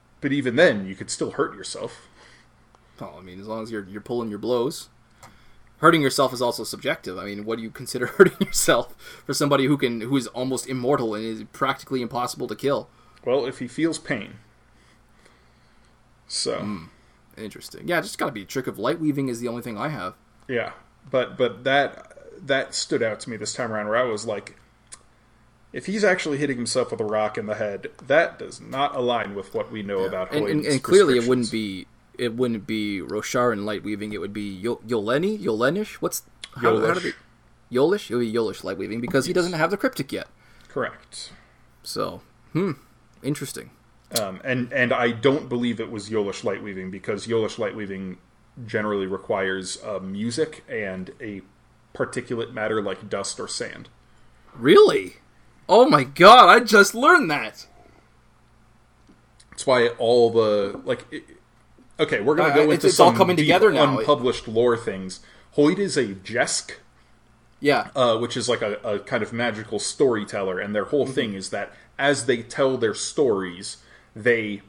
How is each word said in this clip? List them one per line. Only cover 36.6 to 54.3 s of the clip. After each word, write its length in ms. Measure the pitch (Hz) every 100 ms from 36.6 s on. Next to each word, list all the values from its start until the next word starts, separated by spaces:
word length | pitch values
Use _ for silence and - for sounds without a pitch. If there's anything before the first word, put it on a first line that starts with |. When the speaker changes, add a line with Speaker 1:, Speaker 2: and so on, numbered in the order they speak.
| 120 -
Speaker 2:
how 140 | -
do 80 | 180
Speaker 1:
Yolish. 20 | - - - _ _ _ -
Speaker 2:
they, 60 | 123
Yolish? 340 | 147 202 -
It 60 | 120
would 40 |
be 120 | 117 113
Yolish 280 | 110 - 85
light 120 | 98
weaving 240 | 98 110
because 240 | 120 135 127
he 60 |
Speaker 1:
Yes. 60 | 180
Speaker 2:
doesn't 180 | 175 170
have 160 | 165
the 80 | 196
cryptic 340 | 262 - 143
yet. 160 | 95 - _ _ - -
Speaker 1:
Correct. 640 | - 117 - - - - - _ _ _ _
Speaker 2:
So, 380 | - - 95 85 - _ _
hmm, 200 | 156 196 143 _ _ _ _
interesting. 480 | 127 147 135 - - - _ _ - 127
Speaker 1:
Um, 220 | 101 95 135
and, 260 | 127 120 135
and 180 | 120
I 180 | 120 120
don't 360 | 113 135 143 135
believe 320 | 123 120 110
it 100 | 113
was 200 | 113 101
Yolish 340 | 110 101 95 110
light 180 | 101
weaving 280 | 104 95 95
because 360 | 95 - 104 107
Yolish 320 | 113 107 -
light 160 | 107 110
weaving 440 | 101 95 95 90 _ _ _ - 117
generally 400 | 110 107 101 95
requires, 760 | 95 - 104 95 95 92 -
uh, 180 | - 98
music 640 | 95 98 113 120 156 - -
and 440 | 120 101 92 92 -
a 220 | 113 98 - _ _ _ _ -
particulate 580 | 127 - 120 117 117
matter 300 | 120 107 110
like 260 | 101 92 104
dust 320 | 101 98 -
or 80 | -
sand. 400 | - 117 - - _ _ _ -